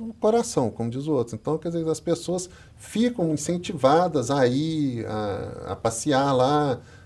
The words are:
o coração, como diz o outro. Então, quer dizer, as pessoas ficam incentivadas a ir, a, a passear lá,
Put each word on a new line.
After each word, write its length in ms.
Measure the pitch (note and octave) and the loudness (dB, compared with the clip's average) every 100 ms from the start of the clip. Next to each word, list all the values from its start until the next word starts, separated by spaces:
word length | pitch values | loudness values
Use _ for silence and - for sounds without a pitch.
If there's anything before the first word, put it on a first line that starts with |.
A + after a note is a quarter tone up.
o 120 | A3+ A3+ | -12 0
coração, 500 | G#3 A#3 A#3 - A#2+ | 2 2 2 0 -2
como 200 | - A#2 | -2 -6
diz 180 | B2 C#3+ | -4 -2
o 60 | |
outro. 200 | C#3+ A#2 A2 | 0 -2 -4
Então, 220 | - D#3+ | -4 -4
quer 120 | E3+ | -4
dizer, 180 | E3+ D#3+ | -4 -2
as 140 | D#3 | -2
pessoas 480 | - E3 - F3+ F3+ - - - | -2 -2 -2 -4 -6 -14 -20 -20
ficam 580 | - G3+ A#3+ A#3+ E3 | -6 0 0 2 0
incentivadas 960 | D3+ - F3 F3 E3+ - - F3+ D#3 A#2+ | 0 -2 -4 -4 2 4 6 4 0 0
a 160 | C#3 B2 | 2 2
ir, 580 | B2+ D#3+ D#3+ C#3+ A#2+ G2+ | 2 0 0 -2 -2 -4
a, 640 | G#2+ G#2 F#2+ - - - | -4 -4 -4 -6 -10 -10
a 40 | G2 | -4
passear 560 | A2+ A2+ D3+ C3 C#3 C3 | -4 -2 0 2 4 4
lá, 440 | B2+ D3 D3 A#2+ - - | 4 4 2 -2 -6 -20